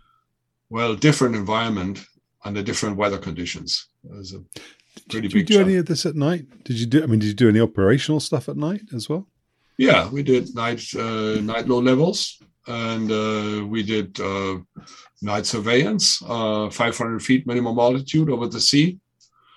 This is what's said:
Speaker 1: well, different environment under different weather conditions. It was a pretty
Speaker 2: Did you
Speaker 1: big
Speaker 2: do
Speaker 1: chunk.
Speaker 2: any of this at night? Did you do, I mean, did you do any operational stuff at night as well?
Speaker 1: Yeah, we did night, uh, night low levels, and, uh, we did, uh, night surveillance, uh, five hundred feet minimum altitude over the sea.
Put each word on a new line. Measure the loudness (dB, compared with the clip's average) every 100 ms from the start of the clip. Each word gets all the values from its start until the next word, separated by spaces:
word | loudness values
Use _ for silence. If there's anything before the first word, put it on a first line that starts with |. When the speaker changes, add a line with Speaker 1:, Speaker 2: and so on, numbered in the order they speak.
| _ _ _ _ _ _ -10
Speaker 1:
well, | -4 -2
different | 2 4 4 2
environment | 0 -2 -2 -2 -2 -4 -6 -12 _ _ _
under | -10 -6
different | -4 -4 -2 0
weather | -2 -2
conditions. | -6 -8 -8 -8 -6 -8 -8 _
It | -20 -18
was | -16
a | -16 -18 -20 -20 _ _ -20 -12
pretty | -6 0
Speaker 2:
Did |
you | 0
Speaker 1:
big | 4
Speaker 2:
do |
Speaker 1:
chunk. | 4 6
Speaker 2:
any | 2
of | 0
this | -2 -4
at |
night? | -2 0 -2 -6 -14
Did | -6 -4
you | 2
do, | 2
I | 4
mean, | 2
did | 2
you |
do | 4 6
any | 6
operational | 4 4 4 4 2 -2
stuff | -2 -4 -4
at | -6
night | -4 -4 -8
as | -10 -6
well? | -6 -8 _ _ _ _ 0
Speaker 1:
Yeah, | 4 4 2
we | -2
did | 2 2 0
night, | -4 -4 -6 -8
uh, | -6 -4 -2 -2 -2
night | -2 -4 0
low | 2
levels, | 4 4 4 0 -6 -10 _ _ -10
and, | -6 -4 -2 0
uh, | 0 0 -2 -4 -4 -4
we | -4
did, | -2 -2 -2 -6
uh, | -4 -4 -4 -6 -10 -20 -20 -20 -20 -10
night | -4 -4 -2
surveillance, | -4 2 2 2 2 2 0 -4
uh, | -4 -2 -2 -2
five | -2 -2 -2
hundred | -4 -4
feet | 2 2 2
minimum | -2 0 2
altitude | 2 2 0 0 2
over | 0 -4
the | -2
sea. | 2 4 4 0 _ _ _ _ _